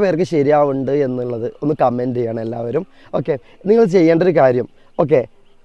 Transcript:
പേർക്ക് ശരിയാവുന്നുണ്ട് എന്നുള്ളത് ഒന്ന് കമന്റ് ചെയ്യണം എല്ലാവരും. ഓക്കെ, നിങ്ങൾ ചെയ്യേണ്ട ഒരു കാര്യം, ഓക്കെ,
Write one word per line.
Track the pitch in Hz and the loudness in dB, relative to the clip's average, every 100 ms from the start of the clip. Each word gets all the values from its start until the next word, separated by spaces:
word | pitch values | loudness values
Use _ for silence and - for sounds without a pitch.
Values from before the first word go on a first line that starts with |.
പേർക്ക് | 196 160 185 | 0 -2 -2
ശരിയാവുന്നുണ്ട് | 160 143 147 147 135 127 143 135 | 0 2 2 2 -2 -2 -2 -2
എന്നുള്ളത് | 123 123 120 117 - | -4 -6 -6 -8 -6
ഒന്ന് | 147 151 | -6 -2
കമന്റ് | 135 120 127 120 | 0 -2 -4 -4
ചെയ്യണം | 113 113 113 | -4 -6 -8
എല്ലാവരും. | 117 117 131 190 - - - | -8 -6 -6 -8 -14 -10 -6
ഓക്കെ, | 127 143 - - 185 | -4 -6 -10 -8 0
നിങ്ങൾ | 226 226 185 | 2 4 4
ചെയ്യേണ്ട | 160 165 180 | 4 4 2
ഒരു | 160 | 4
കാര്യം, | 131 123 107 _ _ - | 4 4 -2 _ _ -4
ഓക്കെ, | 151 143 113 _ _ _ | 2 2 0 _ _ _